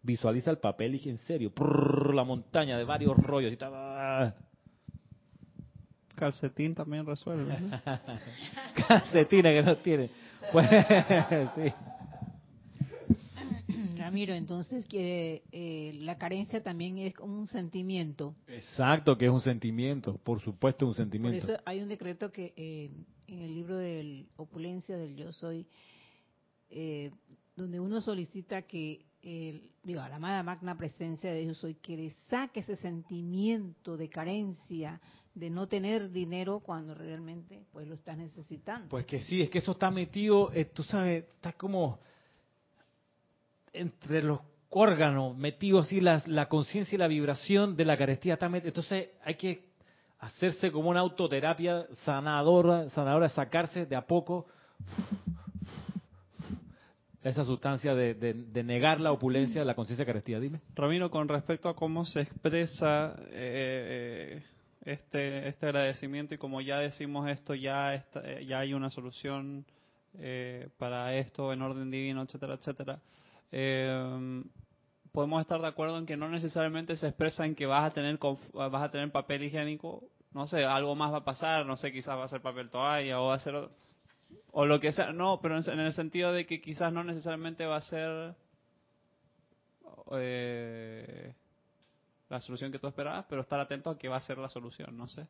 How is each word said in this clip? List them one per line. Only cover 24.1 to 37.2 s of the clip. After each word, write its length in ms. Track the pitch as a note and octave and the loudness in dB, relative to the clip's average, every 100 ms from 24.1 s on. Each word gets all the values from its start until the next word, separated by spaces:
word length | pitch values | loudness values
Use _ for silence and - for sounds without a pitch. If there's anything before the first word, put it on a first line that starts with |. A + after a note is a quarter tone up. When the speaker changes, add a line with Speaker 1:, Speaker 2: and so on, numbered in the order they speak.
| C#3 - - | -12 -16 -18
Speaker 3:
Opulencia 600 | D#3+ E3 E3+ F3+ - F#3 | -16 -10 -8 -8 -8 -8
del 180 | D#3 | -8
Yo 180 | C#3 D#3+ | -10 -12
Soy, 340 | D#3+ E3 E3 - _ - - _ _ _ _ _ _ _ | -10 -8 -8 -10 _ -20 -20 _ _ _ _ _ _ _
eh, 400 | - D#3+ D3+ C#3+ C3+ _ - _ | -10 -8 -6 -8 -14 _ -20 _
donde 240 | - F#3 F3 | -12 -8 -6
uno 220 | F#3 A3 | -4 -2
solicita 640 | G#3 G3 E3+ F#3+ F3+ F#3+ | -2 -4 -6 -10 -8 -8
que, 420 | F#3 F3+ D#3 D3+ _ _ | -8 -8 -8 -8 _ _
el, 480 | E3+ E3+ D#3+ D3+ - _ | -14 -10 -10 -10 -18 _
digo, 180 | F#3 E3+ | -10 -8
a 80 | B2+ | -8
la 80 | D3 | -8
amada 260 | E3+ G3 | -4 -4
magna 340 | F3 F3+ F3+ E3+ | -4 -8 -8 -6
presencia 520 | E3+ - E3 D#3 F#3 | -8 -8 -8 -6 -4
de 160 | D#3+ D#3+ | -4 -4
Yo 80 | |
Soy, 200 | D#3+ E3 | -6 -8
que 220 | D#3 - E3 | -10 -10 -10
le 140 | D#3+ - _ | -10 -12 _
saque 300 | B3 C4 - | -4 -4 -8
ese 160 | G3+ G3 | -8 -8
sentimiento 1200 | F3+ E3+ E3 F3 F3 F#3 G#3 A3+ F#3+ D#3+ - E3 | -6 -8 -8 -8 -4 0 0 0 -4 -12 -10 -8
de 120 | D#3 | -8
carencia, 920 | D#3+ E3 G3+ G3+ E3+ - E3+ D#3 E3 - - _ | -6 -4 -4 -4 -8 -10 -8 -8 -10 -18 -20 _
de 160 | - E3 | -12 -6
no 180 | E3+ F#3+ | -6 -4
tener 420 | G3+ G3 A3 G3 | -2 0 -2 -2
dinero 500 | F3+ E3+ F3+ F#3 G3+ | -4 -4 -4 -2 -4
cuando 340 | G3+ E3 D#3 | -4 -8 -8
realmente, 720 | D#3 D#3+ D#3+ | -12 -10 -10